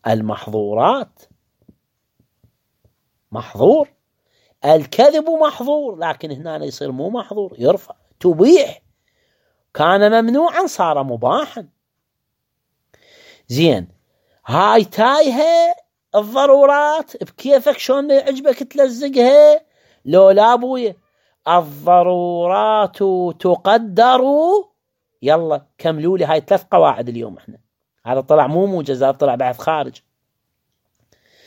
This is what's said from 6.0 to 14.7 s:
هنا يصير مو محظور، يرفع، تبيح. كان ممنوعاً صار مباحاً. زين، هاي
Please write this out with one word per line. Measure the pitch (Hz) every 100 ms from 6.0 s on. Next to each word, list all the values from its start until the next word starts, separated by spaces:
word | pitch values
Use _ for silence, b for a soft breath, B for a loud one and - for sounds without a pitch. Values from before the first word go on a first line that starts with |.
| 165 151 156
هنا | 139 160 156
يصير | 147 - 143
مو | 127 170
محظور، | 240 202 208 196 -
يرفع، | 123 180 - - _ _
تبيح. | 180 160 220 349 269 - _ _ _ _ _ _ _ _ _
كان | - 165 196 208 226
ممنوعاً | 226 254 330 311 359
صار | - 175 147
مباحاً. | 135 117 123 208 302 - 185 _ _ _ _ _ _ _ _ _ _ _ _ b b b b b b
زين، | 120 165 113 87 _ _ _ _ _ -
هاي | 139 202